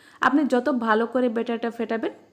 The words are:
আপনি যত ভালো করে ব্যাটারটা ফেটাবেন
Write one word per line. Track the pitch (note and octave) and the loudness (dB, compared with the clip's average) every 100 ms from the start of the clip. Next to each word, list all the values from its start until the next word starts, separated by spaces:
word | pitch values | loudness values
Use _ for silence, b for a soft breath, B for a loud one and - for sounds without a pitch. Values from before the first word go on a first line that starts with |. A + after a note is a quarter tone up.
| B B | B B
আপনি | B3+ C#4 C#4 | 2 2 2
যত | B3 B3+ B3+ A3+ | 2 2 0 2
ভালো | G#3+ A#3 | 2 2
করে | B3+ B3 A3+ | 0 0 0
ব্যাটারটা | A3+ A#3 A#3 A3 | -4 -4 -4 -6
ফেটাবেন | A3 A3+ D#4+ - - | -4 -4 -4 -8 -16